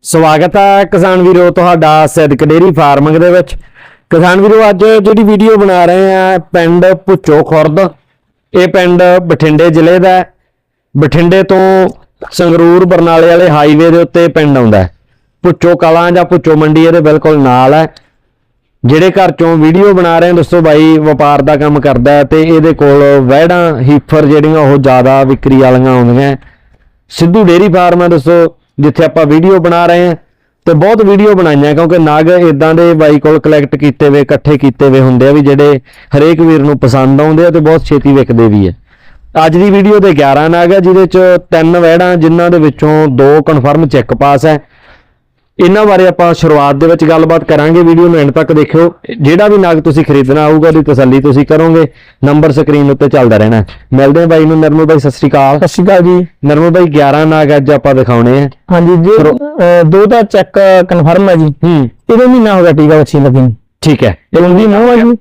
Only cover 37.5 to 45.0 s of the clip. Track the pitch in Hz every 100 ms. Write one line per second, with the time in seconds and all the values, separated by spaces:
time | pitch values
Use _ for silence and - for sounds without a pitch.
37.5 | 165 151 160 - 147 143 139 120 117 113
38.5 | 104 95 - _ _ - - - 160 160
39.5 | 170 202 196 196 208 190 143 139 139 156
40.5 | 170 175 190 175 185 180 180 185 180 -
41.5 | 165 165 175 170 170 180 175 160 165 175
42.5 | 175 151 - 151 156 156 127 135 151 147
43.5 | 151 131 151 160 139 110 117 143 143 156
44.5 | 147 _ _ _ _